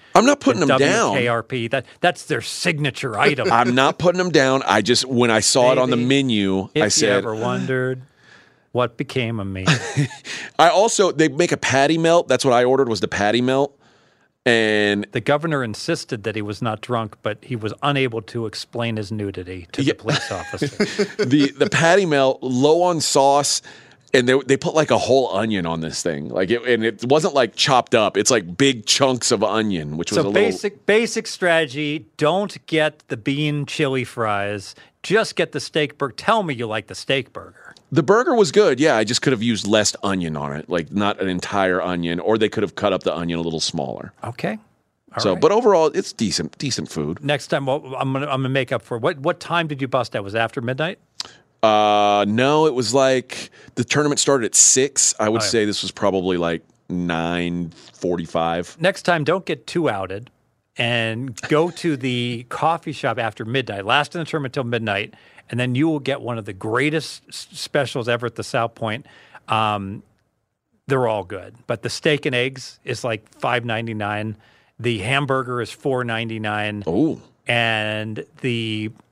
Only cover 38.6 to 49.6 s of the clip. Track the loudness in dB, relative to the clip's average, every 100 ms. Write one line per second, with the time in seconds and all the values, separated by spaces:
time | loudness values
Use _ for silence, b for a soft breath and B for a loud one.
38.6 | 4 4 4 4 2 0 0 0 0 -2
39.6 | 2 2 2 -2 -2 -2 -2 -4 -6 -8
40.6 | -4 -4 -2 -2 -2 0 -2 -4 -2 0
41.6 | 2 2 0 -2 -2 -2 0 2 0 0
42.6 | -4 0 0 0 -2 -2 -4 -2 -4 -4
43.6 | -4 -4 -6 -8 -14 _ -12 -6 -6 -8
44.6 | _ _ _ _ _ -2 -2 2 4 4
45.6 | 4 4 4 0 -6 -4 -2 -2 -6 -6
46.6 | -6 -6 -6 -6 -6 -4 -4 -4 -2 -4
47.6 | -2 -4 -6 -6 -4 -4 -4 -4 -2 -2
48.6 | -2 -6 -6 -4 -4 -2 -4 -4 -4 -4